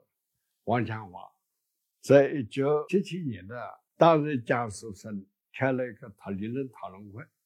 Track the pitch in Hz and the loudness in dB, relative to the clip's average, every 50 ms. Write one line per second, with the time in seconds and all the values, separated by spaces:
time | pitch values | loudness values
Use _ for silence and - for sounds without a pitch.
0 | _ _ _ _ _ _ _ _ _ _ _ _ _ - 120 123 113 110 110 110 | _ _ _ _ _ _ _ _ _ _ _ _ _ -2 0 0 0 -2 -6 -8
1 | 107 92 87 95 95 - _ _ _ _ _ _ _ _ _ _ _ _ _ _ | -10 -14 -16 -18 -18 -20 _ _ _ _ _ _ _ _ _ _ _ _ _ _
2 | - - 135 143 139 - 160 143 113 104 - 135 135 143 151 147 151 - 165 202 | 4 6 8 8 8 6 2 -4 -6 -4 -4 -2 0 2 2 0 0 0 0 0
3 | - - 165 185 170 135 107 92 90 101 120 123 110 95 - - _ _ _ - | 0 -2 -6 -6 -6 -6 -8 -8 -10 -14 -12 -12 -12 -12 -14 -16 _ _ _ 6
4 | 160 170 165 151 147 151 151 123 110 - 143 143 120 110 95 - 117 113 98 - | 8 8 8 6 4 0 -2 -2 0 0 0 0 -2 -4 -8 -10 -12 -14 -14 -14
5 | - 113 107 98 95 - _ _ _ _ - - 131 135 131 127 127 123 104 - | -12 -12 -12 -12 -12 -16 _ _ _ _ -6 -2 0 0 0 0 -4 -6 -8 -14
6 | - 117 101 _ - 98 101 95 104 113 120 139 139 127 110 - - 92 92 98 | -18 -20 -20 _ -10 -8 -8 -6 -6 -6 -6 -6 -6 -8 -10 -14 -16 -14 -14 -16
7 | 104 101 98 117 160 - _ _ _ | -18 -16 -16 -18 -18 -18 _ _ _